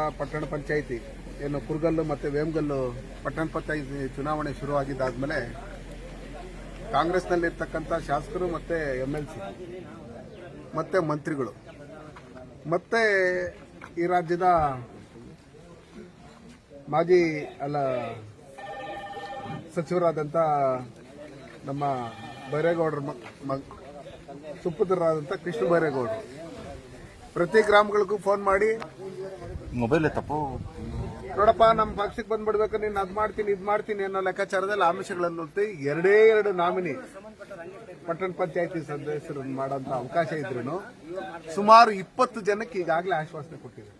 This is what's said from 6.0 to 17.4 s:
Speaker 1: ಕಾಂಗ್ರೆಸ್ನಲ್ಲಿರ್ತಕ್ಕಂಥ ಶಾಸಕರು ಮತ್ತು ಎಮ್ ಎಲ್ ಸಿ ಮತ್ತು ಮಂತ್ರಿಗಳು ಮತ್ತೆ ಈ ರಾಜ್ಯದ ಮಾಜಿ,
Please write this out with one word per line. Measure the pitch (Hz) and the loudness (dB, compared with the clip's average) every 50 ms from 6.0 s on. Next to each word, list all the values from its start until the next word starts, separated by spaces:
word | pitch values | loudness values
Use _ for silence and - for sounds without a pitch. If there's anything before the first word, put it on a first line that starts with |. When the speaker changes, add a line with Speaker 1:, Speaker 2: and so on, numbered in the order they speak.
| - - - - - - - - - - - - - - - - - - - | -12 -14 -14 -14 -14 -14 -12 -12 -12 -12 -14 -14 -14 -14 -12 -12 -8 -2 0
Speaker 1:
ಕಾಂಗ್ರೆಸ್ನಲ್ಲಿರ್ತಕ್ಕಂಥ | 143 156 170 190 185 180 - 180 175 170 165 - - 160 - - 160 156 - 170 165 - - | 2 2 2 2 0 0 0 0 0 0 0 -2 -4 -8 -6 -6 -6 -4 -2 -4 -4 -2 -2
ಶಾಸಕರು | 143 147 143 - 175 175 180 175 165 | -2 -2 -2 -4 -4 -4 -2 -2 -4
ಮತ್ತು | - - - 170 160 151 139 127 127 131 | -4 -4 -4 -2 -2 -2 -2 -2 -2 -2
ಎಮ್ | 135 147 151 | -4 -4 -4
ಎಲ್ | 151 - - | -6 -8 -10
ಸಿ | - 196 196 196 - 180 - - - - - - - - - - - - - - - - - - - - - - 160 | -10 -10 -12 -12 -12 -14 -12 -12 -14 -14 -14 -16 -16 -16 -14 -14 -14 -16 -16 -16 -16 -16 -16 -16 -16 -14 -8 -4 -4
ಮತ್ತು | 165 165 - 185 165 151 | -2 0 2 2 2 2
ಮಂತ್ರಿಗಳು | 151 151 147 160 156 139 123 104 - - - - - - - - - - - - - - - - - - - - - - - 147 170 | 0 -2 -2 -2 -2 -2 -2 -4 -6 -12 -18 -20 -18 -18 -18 -16 -16 -16 -16 -18 -18 -18 -18 -18 -18 -18 -18 -18 -18 -12 -4 0 0
ಮತ್ತೆ | 180 180 - 233 233 226 214 202 190 185 180 180 180 180 175 - - - - - - - - - 175 | 0 0 2 2 4 4 6 6 6 4 4 2 0 -2 -4 -8 -12 -18 -20 -20 -18 -16 -10 -4 -2
ಈ | 170 180 180 | 0 2 4
ರಾಜ್ಯದ | 180 170 160 175 170 185 180 175 160 151 143 131 123 120 - - - - - - 117 - - - - - - - - - 170 170 - - - - - 180 175 - - - - - - - - - - - - - - - 147 151 | 2 2 2 0 4 6 6 6 6 4 2 0 -4 -8 -12 -16 -18 -20 -20 -20 -20 -18 -18 -20 -20 -20 -20 -20 -20 -20 -20 -20 -20 -20 -20 -18 -18 -18 -18 -20 -20 -20 -20 -20 -20 -20 -20 -20 -20 -20 -20 -20 -16 -8 -2 2
ಮಾಜಿ, | 160 170 170 180 175 170 160 156 147 | 2 6 6 8 6 6 4 2 -2